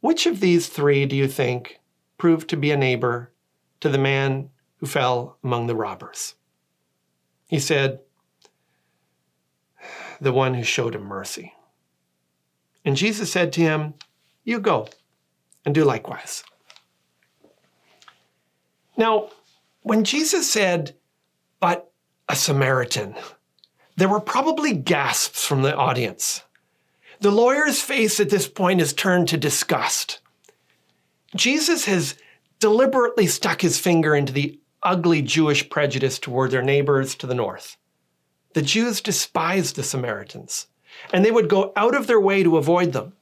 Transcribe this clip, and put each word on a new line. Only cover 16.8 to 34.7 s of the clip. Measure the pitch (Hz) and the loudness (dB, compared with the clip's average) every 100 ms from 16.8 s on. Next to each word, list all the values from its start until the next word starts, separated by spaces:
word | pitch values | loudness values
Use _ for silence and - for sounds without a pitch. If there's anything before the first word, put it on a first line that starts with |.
| _ _ _ _ _ _ _ _ _ _ _ _ - _ _ _ _ _ _ _ _ - | _ _ _ _ _ _ _ _ _ _ _ _ -20 _ _ _ _ _ _ _ _ 0
Now, | 226 214 214 - _ _ _ _ | 2 2 -2 -16 _ _ _ _
when | - 220 | 0 0
Jesus | 202 285 311 392 - | 2 0 0 0 0
said, | 214 190 175 143 - _ _ _ _ _ _ | 0 2 0 -4 -12 _ _ _ _ _ _
"But | 175 170 - _ _ _ - | 0 0 -6 _ _ _ -6
a | 139 | -4
Samaritan," | - 139 135 131 120 - 101 - - - _ _ _ _ _ - | 0 2 2 2 0 -4 -6 -12 -18 -20 _ _ _ _ _ 0
there | 190 | 2
were | 208 | 2
probably | 214 254 277 311 294 | 0 -2 0 0 -2
gasps | 190 131 160 139 - - - - | -2 0 -2 0 -2 -4 -4 -2
from | 143 | 0
the | 135 151 | 0 0
audience. | 135 123 113 - - - - _ _ _ _ _ _ - | 0 0 -4 -4 -6 -6 -12 _ _ _ _ _ _ -2
The | 202 | 2
lawyer's | 202 240 277 302 285 | 4 4 4 2 0
face | - 277 220 - | -2 0 0 2
at | 208 | 2
this | 202 190 | 0 -2
point | - 180 185 | -2 2 2
is | 151 | 0
turned | - 196 180 170 | 0 2 2 2
to | 160 | 0
disgust. | 147 - - 147 - - - - _ _ _ _ _ _ _ _ _ _ _ 185 | -2 -2 -2 -2 0 -4 -6 -12 _ _ _ _ _ _ _ _ _ _ _ -2
Jesus | 240 294 311 339 - | 0 2 2 0 2
has | 190 139 - _ _ _ _ | 0 0 -6 _ _ _ _
deliberately | 214 214 269 262 233 - 190 | 2 4 4 4 0 2 0
stuck | - 185 160 | 0 -2 0
his | 180 - | 0 0
finger | - 170 156 151 | 2 2 4 2
into | 139 | 2
the | 131 147 - _ | -2 -4 -6 _